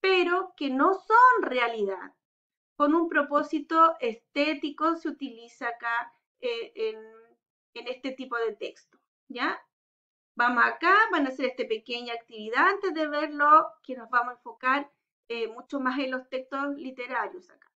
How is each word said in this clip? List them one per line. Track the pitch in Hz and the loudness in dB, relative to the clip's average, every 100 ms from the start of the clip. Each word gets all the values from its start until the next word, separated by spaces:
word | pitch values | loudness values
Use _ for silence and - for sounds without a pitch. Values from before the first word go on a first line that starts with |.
pero | 381 370 349 359 359 - | 4 2 4 0 -2 -6
que | 285 | -4
no | 262 320 381 | 2 2 2
son | _ 440 494 494 | _ 6 8 6
realidad. | 294 254 233 226 202 190 190 _ _ _ _ _ _ _ | 2 0 -2 -2 -4 -4 -10 _ _ _ _ _ _ _
Con | 294 320 | 2 4
un | 330 | 2
propósito | 311 285 285 302 311 294 330 330 330 | 0 2 0 0 -6 -2 4 4 4
estético | 240 220 _ - 294 302 302 285 311 330 | -6 -8 _ -2 0 -2 -6 -4 -2 -2
se | 330 | -6
utiliza | - 262 226 233 _ 233 | -10 -12 -14 -20 _ -10
acá, | 233 233 233 - _ _ _ | -6 -6 -6 -6 _ _ _
eh, | 247 233 226 | -6 -6 -10
en, | - 220 220 220 226 226 233 _ _ _ - | -6 -6 -6 -16 -20 _ _ _ _ _ -16
en | 233 | -12
este | 254 269 | -8 -8
tipo | 254 262 233 | -10 -8 -4
de | 226 - | -4 -4
texto, | - - _ _ _ _ _ | -12 -14 _ _ _ _ _
¿ya? | 240 285 - _ _ _ _ _ _ _ - | -6 -4 -6 _ _ _ _ _ _ _ 0
Vamos | 240 247 233 | 0 4 2
acá, | 226 339 403 440 | 2 4 4 4
van | 359 277 | 2 0
a | |
hacer | 262 262 | -2 -4
esta | 254 226 | -2 -4
pequeña | 220 - 240 240 233 | -4 -6 -10 -8 -10
actividad | - 226 214 240 339 | -12 -14 -4 2 2
antes | 392 392 311 | 2 -2 -2
de | 302 | -2
verlo, | 294 302 294 294 311 311 - | -2 -4 0 6 6 6 -8
que | - 254 | -14 -14
nos | 220 | -2
vamos | 247 240 | -2 -2
a | 247 | -8
enfocar, | - 220 254 269 285 _ _ _ _ | -18 -6 -2 -2 -2 _ _ _ _
eh, | 233 220 | -6 -6
mucho | 233 254 285 | -8 -10 -4
más | 254 262 | -4 -2
en | 269 | -4
los | 262 254 | -6 -8
textos | 262 262 277 285 285 | -10 -8 -6 -6 -8
literarios | 262 262 247 247 202 180 - | -10 -12 -8 -6 -6 -10 -20
acá. | _ _ | _ _